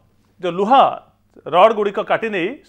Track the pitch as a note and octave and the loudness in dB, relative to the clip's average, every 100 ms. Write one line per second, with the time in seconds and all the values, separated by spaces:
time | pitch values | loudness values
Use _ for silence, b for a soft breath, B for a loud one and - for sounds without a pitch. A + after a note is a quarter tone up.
0 | _ _ _ _ F3+ F3 G3+ C4 G3 - | _ _ _ _ -6 -4 2 4 4 0
1 | - _ _ - - E3 A3 G#3+ G3+ G3+ | -14 _ _ -20 -4 2 2 2 -4 -4
2 | F#3 E3+ - G3 F#3 D4 | -4 -4 -2 -4 -6 -8